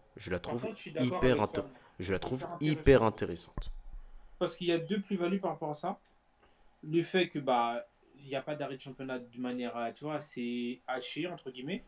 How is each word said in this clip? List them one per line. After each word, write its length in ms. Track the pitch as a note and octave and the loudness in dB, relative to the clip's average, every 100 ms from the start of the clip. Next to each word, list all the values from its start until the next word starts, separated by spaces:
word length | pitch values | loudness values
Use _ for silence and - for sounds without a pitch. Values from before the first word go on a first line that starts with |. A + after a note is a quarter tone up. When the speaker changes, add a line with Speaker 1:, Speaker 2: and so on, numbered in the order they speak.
| - - | -20 -10
Speaker 1:
je 140 | - | -4
la 100 | F2+ | -2
Speaker 2:
Par 120 | - | -2
Speaker 1:
trouve 100 | A#2+ - | -4 -4
Speaker 2:
contre, 80 | - | -8
je 40 | |
suis 100 | F3 | -6
d'accord 160 | D3+ B2+ - | 0 2 4
Speaker 1:
hyper 140 | B2+ | 4
Speaker 2:
avec 100 | A2+ | 6
Speaker 1:
inté-, 200 | G#2 - | 2 0
Speaker 2:
ça. 60 | - - - - | -6 -10 -16 -6
Speaker 1:
je 140 | F#2 | -2
la 60 | F#2 | 0
trouve 180 | - C3 | 0 -4
Speaker 2:
Hyper 140 | - | -6
intéressant. 260 | E3+ D3+ D3+ | -2 0 4
Speaker 1:
hyper 240 | - B2+ | 8 10
intéressante. 680 | A2 - G#2 F2 - - - - - - - - - - | 8 2 -4 -4 -6 -6 -6 -6 -10 -12 -12 -16 -14 -4
Speaker 2:
Parce 200 | F3 - | -4 -2
qu'il 100 | E3+ | 0
y 40 | |
a 40 | E3 | 2
deux 220 | D3+ G#3 | 2 -2
plus-values 380 | - F#3+ F3 G3 | 0 0 0 0
par 120 | F#3 | -2
rapport 180 | D3+ D#3 | -2 -4
à 20 | |
ça. 240 | D3 F3+ G3 _ _ _ _ _ _ - _ | -4 -4 -6 _ _ _ _ _ _ -20 _
Le 180 | D#3 E3 | 0 2
fait 260 | D#3+ - - | 4 4 2
que, 100 | D3 | 0
bah, 460 | C3 B2 A#2+ A#2+ - _ _ - | 2 4 4 0 -6 _ _ -18
il 80 | C#3 | -6
n'y 80 | C3+ | -4
a 60 | |
pas 140 | D3+ D3 | -4 -4
d'arrêt 200 | C#3 C#3 | -6 -8
de 40 | |
championnat 380 | C#3+ C3 C3+ B2+ | -12 -10 -6 -6
de 180 | A#2+ A#2+ | -6 -6
manière, 360 | B2 B2 A#2+ A#2+ | -4 -2 -4 -2
euh, 140 | A#2 | -4
tu 100 | A2 | -4
vois, 120 | D3 D3+ | -4 -4
assez 680 | D3 - A#2+ A#2+ A#2+ B2 - | -6 -6 -4 -2 -2 -4 -4
hachée, 400 | B2+ B2+ D3 F3 | -4 -4 -4 -6
entre 240 | E3+ C3 | -6 -10
guillemets. 320 | B2+ C#3 B3 | -8 -6 -6